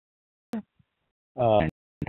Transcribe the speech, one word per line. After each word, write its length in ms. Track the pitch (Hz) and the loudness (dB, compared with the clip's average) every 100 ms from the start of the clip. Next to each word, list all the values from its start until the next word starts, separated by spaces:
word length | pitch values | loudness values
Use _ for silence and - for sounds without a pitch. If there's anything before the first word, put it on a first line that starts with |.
| _ _ _ _ - | _ _ _ _ -14
uh, 1080 | 220 - _ _ _ _ _ _ 131 117 104 78 - _ - | -14 -14 _ _ _ _ _ _ -2 2 2 2 -4 _ -14